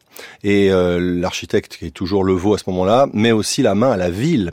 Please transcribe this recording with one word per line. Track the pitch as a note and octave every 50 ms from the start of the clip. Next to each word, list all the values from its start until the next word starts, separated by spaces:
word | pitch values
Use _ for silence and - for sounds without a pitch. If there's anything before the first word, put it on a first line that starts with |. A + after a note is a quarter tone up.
| _ _ - - - - - - -
Et, | G2+ G2+ G2+ G2+ G2 F#2+
euh, | F#2 F2+ F2+ F2 F2
l'architecte, | F2+ F2+ F2+ F2 F2 F2+ - - - - - G#2 - - -
qui | - -
est | E2
toujours | D2+ - G2 E2+ G2+ G2 F#2+
Levau | F#2+ F#2+ F2+ E2 G#2 G#2
à | F#2
ce | -
moment-là, | - F#2+ F2+ F#2 F#2+ A2 B2+ C#3+ - -
met | G#2 G#2+ A#2
aussi | A2+ G#2+ G2 - - - B2+
la | A2 G2
main | G2+ A#2+ C3+ A#2+
à |
la | F#2+ F2+ F2+
ville, | E2+ G2 B2 E3 F3 B2 F#2+ E2+